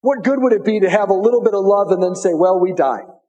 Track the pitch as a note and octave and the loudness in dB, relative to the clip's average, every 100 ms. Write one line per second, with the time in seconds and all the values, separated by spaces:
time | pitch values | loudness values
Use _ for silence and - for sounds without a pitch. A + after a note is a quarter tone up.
0 | B3+ C#4 A#3+ C4+ B3+ G#3 - G#3+ F#3+ G3+ | -2 -2 -2 0 0 0 0 0 0 0
1 | G3 F#3+ G#3+ A#3+ A3 G3+ G3 G3+ G3 F#3 | 0 0 2 2 0 0 2 2 0 0
2 | F3+ F3+ F#3+ D#3+ F#3 F#3 F#3 E3 C3+ A2 | -2 -2 -2 0 2 2 0 0 -2 -2
3 | - - | -10 -20